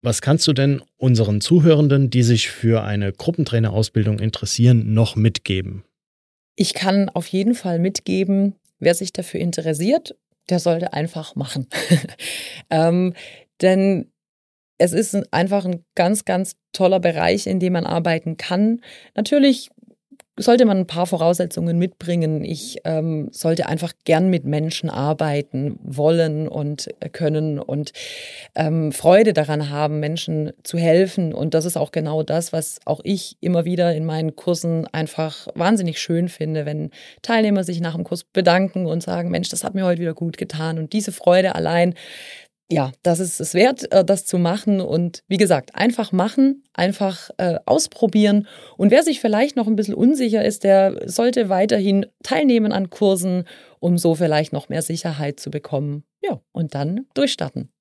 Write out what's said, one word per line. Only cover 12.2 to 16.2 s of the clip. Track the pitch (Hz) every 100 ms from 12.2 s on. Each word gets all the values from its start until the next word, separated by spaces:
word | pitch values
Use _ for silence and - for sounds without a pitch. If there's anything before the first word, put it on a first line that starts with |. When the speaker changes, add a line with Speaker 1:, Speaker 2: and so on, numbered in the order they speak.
| - - - - -
Speaker 2:
Ähm, | 160 165 175 185 175 - - _ _
denn | 185 190 196 185 - _ _ _ _ _ _ _
es | 175
ist | 170 226
ein, | 202 -
einfach | 147 185 202
ein | 185 175 _
ganz, | - 175 208